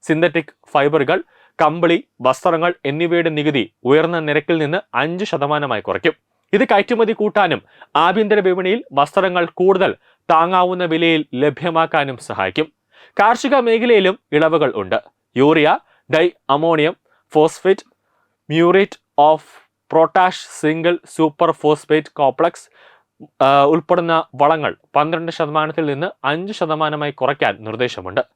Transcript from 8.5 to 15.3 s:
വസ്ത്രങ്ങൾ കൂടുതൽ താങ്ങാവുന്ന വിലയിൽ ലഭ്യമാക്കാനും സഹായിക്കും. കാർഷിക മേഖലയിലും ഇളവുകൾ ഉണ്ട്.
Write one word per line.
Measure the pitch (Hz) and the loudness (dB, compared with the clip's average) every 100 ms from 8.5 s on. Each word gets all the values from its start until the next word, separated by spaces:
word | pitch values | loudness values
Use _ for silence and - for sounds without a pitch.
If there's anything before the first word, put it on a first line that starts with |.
| 185 185 226 - | 0 -2 -4 -4
വസ്ത്രങ്ങൾ | 139 143 - 185 180 170 | -2 0 0 0 0 -4
കൂടുതൽ | - 185 190 175 98 _ _ - | 0 2 2 0 -2 _ _ 0
താങ്ങാവുന്ന | 165 170 185 180 185 | 2 2 2 0 -2
വിലയിൽ | 175 165 170 160 151 123 | -2 0 0 0 -2 -2
ലഭ്യമാക്കാനും | 147 135 170 165 160 156 139 127 | -2 -2 -4 -2 0 -2 -4 -8
സഹായിക്കും. | - 110 95 98 156 _ _ _ - - | -12 -4 -4 -2 -6 _ _ _ -14 0
കാർഷിക | 202 233 277 269 | 2 2 0 0
മേഖലയിലും | 240 226 240 220 185 196 _ | 0 0 2 2 2 -2 _
ഇളവുകൾ | 147 160 160 147 113 | 0 2 2 0 -2
ഉണ്ട്. | 95 98 - _ _ | -4 -6 -6 _ _